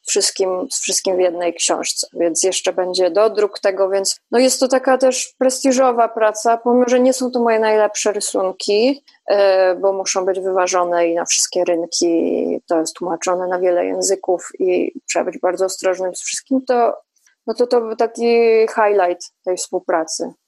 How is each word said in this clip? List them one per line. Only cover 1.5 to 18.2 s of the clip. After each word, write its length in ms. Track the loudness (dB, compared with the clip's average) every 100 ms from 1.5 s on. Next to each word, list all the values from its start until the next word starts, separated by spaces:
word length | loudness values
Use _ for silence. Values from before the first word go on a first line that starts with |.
książce, 540 | -2 -2 -2 -4 -6 -8
więc 300 | -2 -2 0
jeszcze 300 | -2 0 -4
będzie 380 | -2 -4 0 0
dodruk 480 | 2 2 2 -2 -2
tego, 300 | -2 0 0
więc 300 | 0 -2 -6 _
no 80 | 2
jest 200 | 2 2
to 80 | 0
taka 300 | 2 2 2
też 380 | 2 0 -8 _
prestiżowa 680 | 0 2 0 2 2 2 0
praca, 500 | 2 0 2 0 0
pomimo 320 | 2 2 4
że 100 | 4
nie 140 | 4
są 180 | 2 -2
to 80 | 0
moje 200 | 2 2
najlepsze 520 | 2 2 2 0 -2
rysunki, 920 | -2 -4 -2 -4 -4 0 2 2 0 _ _ -2
e, 480 | 2 4 4 2 2
bo 180 | 0
muszą 320 | 0 -2 -2 0
być 140 | -2
wyważone 680 | -2 0 2 0 0 0 0
i 80 | 0
na 100 | -2
wszystkie 380 | -2 0 -2
rynki, 1000 | 0 0 -2 -2 0 2 0 -2 -2 -4 _
to 120 | -2
jest 160 | -2 -6
tłumaczone 520 | -6 -4 -2 -2 -2
na 120 | 0
wiele 260 | 0 0 0
języków 640 | -2 -2 -2 0 -2 -4 -4
i 340 | 0 0 -2 -6 -6
trzeba 160 | -4 -4
być 120 | -2
bardzo 280 | -4 -2 -4
ostrożnym 500 | -2 -2 -2 -6 -6
z 60 |
wszystkim, 440 | -10 -10 _ -2 0
to, 320 | 0 2 -2 _ _ _ _ -10
no 60 |
to, 140 | -2 2
to 140 | 2
był 140 | 0 -2
taki 300 | -2 0